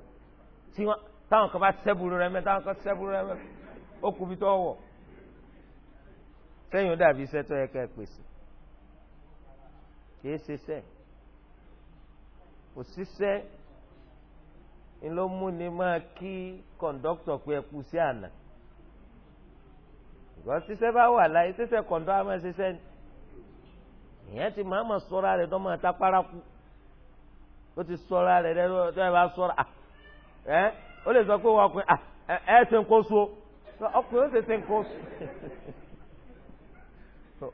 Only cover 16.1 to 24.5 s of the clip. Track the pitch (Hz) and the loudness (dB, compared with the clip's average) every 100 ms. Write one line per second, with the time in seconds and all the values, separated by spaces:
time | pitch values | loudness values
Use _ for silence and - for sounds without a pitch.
16.1 | - 185 185 185 185 - - 165 139 151 | -14 -12 -10 -12 -14 -20 -8 -8 -4 -6
17.1 | 165 165 139 - 147 - 147 131 165 156 | -6 -6 -8 -4 -6 -6 -14 -8 -2 -2
18.1 | 117 92 - - - - - - - - | -4 -10 -18 -20 -20 -20 -20 -20 -20 -20
19.1 | - - - - - - - - - - | -20 -20 -20 -20 -20 -20 -20 -20 -20 -20
20.1 | - - - 110 151 170 202 226 233 240 | -20 -20 -16 -6 -6 -6 -2 0 4 6
21.1 | 240 165 165 175 185 233 226 208 165 160 | 6 4 4 2 -2 -2 -2 -2 -4 0
22.1 | 196 196 190 180 175 190 170 - - - | -2 -2 -4 -6 -4 -6 -6 -14 -20 -20
23.1 | - - - - - - - - - - | -20 -20 -20 -20 -20 -20 -20 -20 -20 -20
24.1 | - - 104 190 | -20 -16 -8 -6